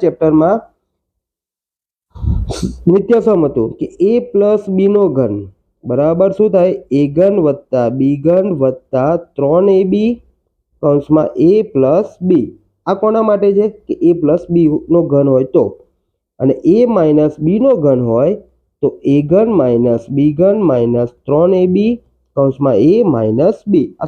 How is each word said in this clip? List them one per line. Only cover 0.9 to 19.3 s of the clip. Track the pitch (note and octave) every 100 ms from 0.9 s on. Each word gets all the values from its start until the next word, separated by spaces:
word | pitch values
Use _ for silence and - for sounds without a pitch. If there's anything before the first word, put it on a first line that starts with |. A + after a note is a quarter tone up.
| _ _ _ _ _ _ _ _ _ _ _ _ - - - - - - - E3+
નિત્યસમ | F#3+ G3 A3+ A3 F#3 D3
હતું | A#2+ A2 -
કે | - - G3
a | A#3+ B3
પ્લસ | G3+ G#3 G#3+ G3 F#3+
b | G3 G#3
નો | F#3 C3+
ઘન | A2+ G#2 G2+ - _ _
બરાબર | A2+ B2 D3+ E3+ G3 G3
શું | G#3+ F3+
થાય? | F#3 - - C#3+
એ | C#3+ D3+
ઘન | G3 G#3 D3+
વત્તા | C3+ - B2+ A#2 C3
બી | C3+ C#3+ D#3
ઘન | F3+ G3 D#3
વત્તા | C3 B2+ _ C3 C#3+ E3+ - -
ત્રણ | C#3 E3+ G3+
એ | F#3+ F#3+
બી | G3+ A3 A#3 _ _ _ _ _ _
કૌંસમાં | D3+ C#3+ C#3+ D#3 D3+ - D#3+
a | G#3+ G3
પ્લસ | C3+ C3 D#3+ - - F3+
b. | - - - _ _ E3+
આ | G3
કોના | G#3+ A3 A3
માટે | G3+ G3+ G3
છે? | G#3+ - -
કે | - E3
a | E3+
પ્લસ | D3 E3+ -
b | E3+ D#3 D#3 -
નો | E3+ D3
ઘન | C#3+ C#3
હોય | C3 C3 E3
તો. | G2 - _ _ _ _ _ -
અને | C3 - D#3+
a | G#3+ A#3+ G3+
માઇનસ | D#3 D3+ D3+ - D#3
b | G#3+ C4+
નો | A3 D3
ઘન | B2 A#2+
હોય | A2+ D3+ G#3 - _ _ _
તો | C#3+ - C#3
એ | C#3+
ઘન | D3